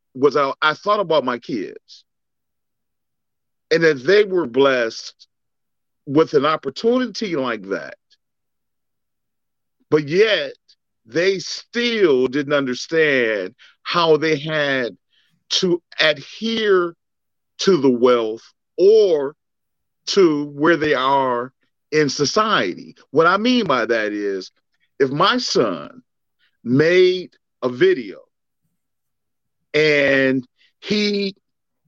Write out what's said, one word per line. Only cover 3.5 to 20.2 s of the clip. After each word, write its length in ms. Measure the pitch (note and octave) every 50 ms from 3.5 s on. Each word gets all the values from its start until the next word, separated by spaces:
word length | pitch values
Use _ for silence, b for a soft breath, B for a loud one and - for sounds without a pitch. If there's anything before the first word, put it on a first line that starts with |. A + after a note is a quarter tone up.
| _ _ _ _
and 140 | D#3 E3 E3
that 180 | D#3+ D3+ C3 A#2+
they 220 | D#3+ G3 G#3+ G#3+
were 220 | G3 F#3 F3+ D#3+
blessed 840 | B2 A2+ C3 C#3 C#3 C3 B2 A#2 A2+ - - - - - _ _ _ _ _ _ _ _ _ _ _ _ _ _ _ _ _ _
with 260 | - C3+ D#3 D#3+ - -
an 140 | C#3+ C3+
opportunity 920 | D3+ D#3+ D3+ - C#3 C3 - - A3+ B3 B3+ B3+ A3 G3 - A3+ G3 E3
like 280 | C#3+ C3 B2 A#2 G#2+ F#2
that. 320 | G2 F#2+ D#2+ C#2+ C2 - - _ _ _ _ _ _ _ _ _ _ _ _ _ _ _ _ _ _ _ _ _ _ _ _ _ _ _ _ _ _ _ _ _ _ _ _ _ _
But 180 | D3 D#3 D3+ C#3
yet 440 | D#3+ F#3+ A3 A3 G3+ E3+ C#3+ C3 - - _ _ _ _ _ _ _ _ _
they 340 | A2 A2 E3 F3 G3 G3 F3+
still 920 | - - - - - _ - A#3 A#3+ A#3+ A3+ G#3+ G3 E3 C3+ B2+ B2+ B2+
didn't 260 | B2 D3 C#3+ C#3+ D3
understand 1000 | C#3+ C#3 B2+ B2 - - - E3 D#3+ D#3 D3+ C#3 C3 A#2+ A2 A2 G2+ F#2 F#2 - b b b b b _
how 340 | - - - E3+ E3 D#3
they 220 | D3+ D#3 D#3+ D#3 C#3
had 580 | D3 D#3+ D#3 D3+ D3 C#3+ C3+ C3 B2 A2 F#2 - _ _ _ _ _ _ _ _ _ -
to 320 | - - F#3+ F3+ E3+ F3 - _ - -
adhere 960 | D3+ D#3+ E3 C#3 C3+ - - - G#3+ A3+ A3+ A3 A3 G#3 F#3+ F#3 F3 E3+ E3+ _ _ _ _ _ _ _ _ _ _ _ _
to 200 | - - - F#3 D3+
the 120 | C3 C#3
wealth 520 | B2 A#2 A#2+ B2+ B2 A#2+ A2+ A2 A2 A2+ - _ _ _ _ _ _
or 580 | - F3 G3 A3 A3 G#3 F#3+ E3 D3 C3+ C#3 D#3 _ _ _ _ _ _ _ _ _ _ _ _ _ _
to 400 | - - G3+